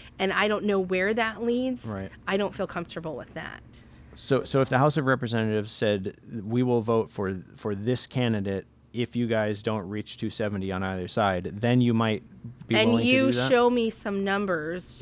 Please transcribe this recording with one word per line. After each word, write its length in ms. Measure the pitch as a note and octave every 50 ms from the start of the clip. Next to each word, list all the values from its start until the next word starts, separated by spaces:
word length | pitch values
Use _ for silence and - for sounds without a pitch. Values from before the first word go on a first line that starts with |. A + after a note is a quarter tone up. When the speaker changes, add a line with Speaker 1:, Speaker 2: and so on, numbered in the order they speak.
| - - - -
Speaker 1:
and 120 | F#3+ F#3+
I 140 | E3+ - G3+
don't 180 | G#3+ G#3+ G3 F#3+
know 140 | G#3 G3+ G3
where 360 | F#3 F3+ F#3 F#3 F#3 G#3 A3
that 280 | A#3 A3+ A3 G#3+ G#3
leads, 420 | A#3 A#3 A#3+ B3 B3+ C4 B3+ A#3+ -
Speaker 2:
Right. 260 | A3+ G#3 F#3+ F#2+ F#3+ - - - F#3
Speaker 1:
I 80 | G3
don't 180 | G3+ G3+ F#3+ -
feel 120 | - F#3+ -
comfortable 480 | - F3+ E3+ - - F3 E3 D#3+ C#3+
with 180 | A#2 - - -
that. 280 | D#3 - - - - - - - - - - - - - - -
Speaker 2:
So, 260 | - - - C3+ B2
so 180 | - - - C3+
if 80 | C3 -
the 100 | C3+ B2+
House 180 | C#3 D3+ -
of 100 | D#3+ C3
Representatives 640 | C3 C3 B2+ B2+ A2 A#2 A2+ A2+ G#2+ G#2+ G#2+ G#2 A2
said, 460 | - - A#2+ G#2 G#2 G2 F#2+ G2+ - - - G#2+ A#2 A2+ F#2
"We 200 | G#2+ A#2 B2 B2+
will 160 | B2 B2 A#2+
vote 320 | G#2 A#2 A2+ A2+ G2+ -
for, 280 | - - G2+ F#2+ G2 F#2 - - -
for 220 | - - G#2+ G2+
this 320 | G2 G#2 A#2+ B2+ - - -
candidate," 580 | - C3 B2 A#2 A2+ G#2 G2 G2+ G2 F#2+ - - _ _ _ _ -
if 200 | A#2+ A#2+ - -
you 120 | A#2+ A#2+
guys 360 | A2+ A2+ A2 G#2+ G#2+ G#2 G#2
don't 240 | - A2+ A2 G#2+ F2 F#2
reach 280 | G#2 G#2+ G#2+ - -
two 140 | - A2+ G#2+
seventy 420 | - - A2 G#2 G#2 G2 F#2+ F#2+
on 100 | F#2 F#2
either 260 | F#2+ F#2+ F#2+ F#2 F2+ F2+
side, 360 | - A#2+ G#2 G2 F#2 F2+ F#2 E2 E2+ G#2
then 200 | A#2+ A#2+ B2 B2
you 120 | A#2+ A#2+
might 300 | A2+ A2+ A2+ A2 G#2+ - - - - - - A#2 - - -
be 80 | - A3
Speaker 1:
And 140 | G#3+ A3 A3+
Speaker 2:
willing 140 | A#3 A#3 A#3+
to 40 | B3
Speaker 1:
you 140 | B3+ C4 -
Speaker 2:
do 60 | A#3
that? 180 | B3 B3 B3+ C4+
Speaker 1:
show 180 | B3+ A#3+ B3 A#3+
me 220 | B3 A#3+ A3+ A3
some 340 | G#3+ - - G#3+ G3+ G3 G3
numbers 720 | G3 G3 G3+ G#3 F#3+ F3 D#3 D3+ D#3+ F3 F#3 - - - -